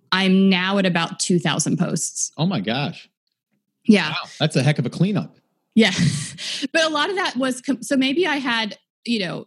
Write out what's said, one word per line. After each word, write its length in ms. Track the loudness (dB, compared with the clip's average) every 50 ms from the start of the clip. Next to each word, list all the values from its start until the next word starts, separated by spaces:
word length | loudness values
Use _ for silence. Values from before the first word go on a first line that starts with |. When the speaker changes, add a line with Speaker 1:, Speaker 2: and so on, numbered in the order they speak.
| _ _ 0
Speaker 1:
I'm 360 | 2 4 4 4 6 6 4
now 300 | 4 2 0 0 0 2
at 80 | 2
about 320 | 2 0 0 -2 -2 -4 -6
two 180 | -2 0 0 2
thousand 380 | 2 0 0 0 0 -2 0 -2
posts. 540 | -2 -2 -2 -4 -6 -6 -6 -6 -8 -8 -4
Speaker 2:
Oh 100 | -2 -2
my 140 | 0 0 -2
gosh. 480 | -2 -2 -2 -2 -4 -4 -6 -10 -16 -20 _ _ _ _ _ _ _ _ _ _ _ _ _ _ _
Speaker 1:
Yeah. 240 | 6 6 6 4 0
Speaker 2:
Wow. 180 | -4 -6 -8 -10 -4 -2
That's 180 | -2 0 0
a 60 | 2 2
heck 160 | 2 0 0
of 80 | -2
a 40 | -4
cleanup. 460 | -2 -2 0 0 0 -2 -4 -4 -10 _ _ _ _ _ _ _ _
Speaker 1:
Yeah. 180 | 4 4 4 4
<laughs> 60 | 2 0 0 0 -2 -6 -10 -12 -12 -10 -10 -8 -8 -8 -4 0
But 100 | 0 0
a 40 | 0
lot 180 | 0 -2 -2 -2
of 80 | -2
that 200 | -2 -4 -4 -2
was, 260 | -2 -2 -2 -4 -4 -4
com-, 200 | -4 -4 -4 -4
so 140 | -2 0
maybe 300 | 0 2 2 2 0 0
I 100 | 0 -2
had, 400 | -2 -2 -2 -2 -2 -2 -4 -8 -12 _ _ _ _ _
you 120 | -4 -2 -2
know, 280 | -2 -4 -6 -8 -10